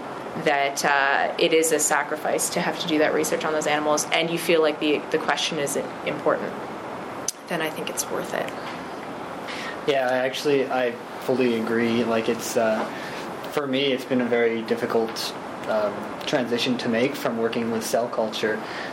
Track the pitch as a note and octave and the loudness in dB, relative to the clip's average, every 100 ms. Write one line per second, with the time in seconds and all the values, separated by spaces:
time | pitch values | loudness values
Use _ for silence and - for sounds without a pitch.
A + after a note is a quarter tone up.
0 | - - - - D#3+ C#3+ C#3 C#3 D#3 C#3 | -10 -10 -8 -2 2 2 2 2 2 4
1 | C#3 C3 F2 - E3 D#3+ D#3+ D3+ - D3 | 4 2 2 2 4 4 4 2 4 2
2 | D3 D3+ - C#3 - F3 F3 D#3 E3+ D3+ | 0 -2 -2 0 0 0 -2 -2 0 2
3 | D3+ - D#3 E3 D#3+ D#3 D#3 D3+ D3+ D3+ | 4 2 0 0 0 0 2 2 2 2
4 | - E3 E3 E3+ - E3 D#3 D3+ D3+ D3 | 2 0 2 0 4 4 4 2 2 2
5 | - D#3 D#3 D3 - D#3+ C#3 C3+ - - | 0 -2 0 0 0 -2 -2 -2 -4 -6
6 | - - D#3 - - - - - - - | -6 -2 0 0 -2 -8 -10 -10 -10 -10
7 | - - - - - E3 D#3+ - D3+ - | -10 -8 -8 -8 -6 -4 -4 -4 -6 -6
8 | - - - - - - - - - - | -4 -4 -4 -4 -4 -6 -8 -10 -10 -10
9 | - - - - - - - - - C3+ | -10 -10 -10 -10 -8 -8 -8 -4 0 2
10 | B2+ B2+ C3 - D3+ C#3 B2+ B2+ B2 A2+ | 2 2 0 0 2 4 4 2 0 -2
11 | - - - B2+ B2+ A2+ A2 A#2 A#2 A#2 | -8 -6 0 2 4 2 2 2 4 2
12 | A2+ A2+ A2+ A2+ - A#2+ A2 A2 - - | 2 2 2 -2 0 2 2 2 -2 -6
13 | - - - - - - C#3 C3 C3+ B2+ | -8 -8 -8 -8 -6 -2 0 2 2 0
14 | - B2+ A#2+ A#2+ A#2 A2+ A2+ A#2 A#2 A#2 | 2 2 4 4 4 2 0 0 2 2
15 | A2 - - - - - - A2 G#2 G#2 | 2 -2 -6 -6 -10 -8 -2 0 0 -2
16 | - - - D3 A#2 A#2+ C3+ A#2+ B2+ A2+ | -6 -8 0 0 2 0 2 0 0 2
17 | C3+ - C3+ A#2 A2+ A#2+ A2+ A2+ A2 B2 | 2 0 -2 0 0 0 -2 -2 0 0
18 | A#2+ - A2 - A2 G#2+ - - - | 0 0 -2 0 0 -2 -4 -8 -8